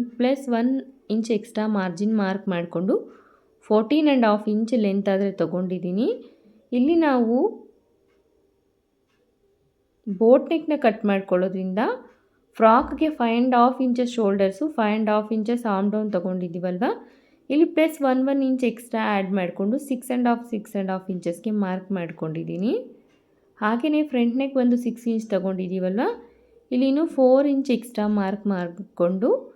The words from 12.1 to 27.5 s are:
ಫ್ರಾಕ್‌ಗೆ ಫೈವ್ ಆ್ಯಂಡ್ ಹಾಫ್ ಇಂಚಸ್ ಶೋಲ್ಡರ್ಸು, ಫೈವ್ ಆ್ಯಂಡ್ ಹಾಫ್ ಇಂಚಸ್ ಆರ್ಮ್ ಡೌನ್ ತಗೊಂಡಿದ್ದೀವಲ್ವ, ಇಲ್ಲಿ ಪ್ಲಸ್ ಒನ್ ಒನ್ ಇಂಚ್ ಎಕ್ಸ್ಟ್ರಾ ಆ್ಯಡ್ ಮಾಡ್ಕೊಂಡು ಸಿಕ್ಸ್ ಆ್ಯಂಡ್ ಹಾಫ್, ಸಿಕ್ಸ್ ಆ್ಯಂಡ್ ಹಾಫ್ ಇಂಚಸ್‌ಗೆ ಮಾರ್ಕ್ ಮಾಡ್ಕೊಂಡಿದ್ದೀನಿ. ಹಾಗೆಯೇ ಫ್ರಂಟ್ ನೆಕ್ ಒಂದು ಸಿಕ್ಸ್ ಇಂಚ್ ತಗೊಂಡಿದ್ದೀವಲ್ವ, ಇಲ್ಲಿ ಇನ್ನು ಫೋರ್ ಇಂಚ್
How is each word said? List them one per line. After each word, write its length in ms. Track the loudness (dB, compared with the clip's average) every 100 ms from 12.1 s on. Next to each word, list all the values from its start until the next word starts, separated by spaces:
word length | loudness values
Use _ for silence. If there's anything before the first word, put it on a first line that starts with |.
| _ _ _ _ 4
ಫ್ರಾಕ್‌ಗೆ 500 | 6 6 2 -2 -2
ಫೈವ್ 220 | 0 0
ಆ್ಯಂಡ್ 240 | 2 4 6
ಹಾಫ್ 240 | 4 4
ಇಂಚಸ್ 320 | -2 0 -2
ಶೋಲ್ಡರ್ಸು, 520 | 0 0 2 0 0 -4
ಫೈವ್ 180 | -2 0
ಆ್ಯಂಡ್ 240 | 0 0
ಹಾಫ್ 220 | 0 0
ಇಂಚಸ್ 320 | -4 -2 -2 0
ಆರ್ಮ್ 240 | 0 0
ಡೌನ್ 200 | -2 -2
ತಗೊಂಡಿದ್ದೀವಲ್ವ, 720 | -4 -4 -4 -6 -6 -4 -2 -4 -4 -10 _ _ _ -2
ಇಲ್ಲಿ 160 | 2 2
ಪ್ಲಸ್ 300 | 4 2 2
ಒನ್ 200 | 0 2
ಒನ್ 180 | 2 0
ಇಂಚ್ 200 | 0 0
ಎಕ್ಸ್ಟ್ರಾ 380 | 0 -2 -6 -2 0
ಆ್ಯಡ್ 260 | 0 0
ಮಾಡ್ಕೊಂಡು 440 | -2 -2 -2 -2 -2
ಸಿಕ್ಸ್ 300 | -4 -6 -4
ಆ್ಯಂಡ್ 180 | 0 0
ಹಾಫ್, 180 | 0 -4
ಸಿಕ್ಸ್ 260 | -10 -6
ಆ್ಯಂಡ್ 180 | -6 -4
ಹಾಫ್ 180 | -4 -6
ಇಂಚಸ್‌ಗೆ 420 | -6 -4 -4 -4 -2
ಮಾರ್ಕ್ 320 | -2 -4 -4
ಮಾಡ್ಕೊಂಡಿದ್ದೀನಿ. 840 | -6 -6 -8 -8 -6 -6 -4 -2 -4 -6 -20 _ _ _ _ _ -6
ಹಾಗೆಯೇ 460 | -2 -2 0 0
ಫ್ರಂಟ್ 340 | 0 0 0 0
ನೆಕ್ 180 | -2 0
ಒಂದು 220 | 2 2
ಸಿಕ್ಸ್ 280 | -2 -6 -4
ಇಂಚ್ 200 | -4 -2
ತಗೊಂಡಿದ್ದೀವಲ್ವ, 760 | -2 -2 -4 -4 -4 -2 -2 -2 -4 -14 _ _ _ -4
ಇಲ್ಲಿ 160 | 0 2
ಇನ್ನು 180 | 0 0
ಫೋರ್ 400 | 2 6 6
ಇಂಚ್ 220 | 4